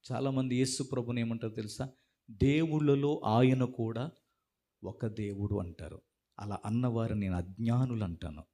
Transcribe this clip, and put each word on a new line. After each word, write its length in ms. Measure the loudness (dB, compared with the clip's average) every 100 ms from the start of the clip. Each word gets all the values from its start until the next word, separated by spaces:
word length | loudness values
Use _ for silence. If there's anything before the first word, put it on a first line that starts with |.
| -6
చాలామంది 440 | -4 -2 0 0 2
యేసు 280 | 0 0
ప్రభుని 380 | -4 -4 -2 -2
ఏమంటారు 320 | -2 -2 -6
తెలుసా? 360 | -6 -10 -8 -10 _ _ _ -20
"దేవుళ్ళలో 880 | 2 4 4 2 2 4 4 4 0 4
ఆయన 380 | 6 8 6
కూడా 480 | 0 -2 -4 -4 -8 -12 _ _ _ _ _ _
ఒక 220 | -12 -6 -6
దేవుడు" 500 | -4 -6 -4 -2 -2
అంటారు. 460 | -4 -10 -14 -14 _ _ _ -12
అలా 200 | -8 -6 -2
అన్నవారు 480 | 0 0 0 0
నేను 240 | 0 0 -2
అజ్ఞానులు 680 | -4 -4 0 2 2 0
అంటాను. 400 | -4 -4 -10 -12 -18